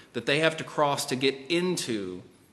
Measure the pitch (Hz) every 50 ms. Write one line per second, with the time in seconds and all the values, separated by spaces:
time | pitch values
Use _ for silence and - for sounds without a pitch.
0 | - - - 123 117 - 143 151 160 160 160 - - - - - 151 143 143 127
1 | - - 135 127 131 135 135 135 - - 170 170 180 180 175 - - - 113 104
2 | 98 90 90 90 - - - _ _ _